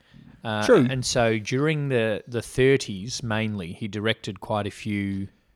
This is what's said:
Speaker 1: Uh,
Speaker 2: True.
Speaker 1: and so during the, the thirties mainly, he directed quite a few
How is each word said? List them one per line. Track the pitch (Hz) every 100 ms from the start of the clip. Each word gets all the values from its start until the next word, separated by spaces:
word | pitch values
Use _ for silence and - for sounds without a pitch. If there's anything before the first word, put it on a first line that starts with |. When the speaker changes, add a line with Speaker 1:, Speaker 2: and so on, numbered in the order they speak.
| _ - - -
Speaker 1:
Uh, | 117 107 107
Speaker 2:
True. | 185 127
Speaker 1:
and | 131
so | 120 131 117 113
during | 101 127 151 151 143
the, | 123 110 98 -
the | 117
thirties | - - 131 135 - 98 110 -
mainly, | 117 107 110 104 85
he | 98 110
directed | 104 107 110 - 95
quite | - 107 101
a |
few | - 110 101 98 98 98 _ _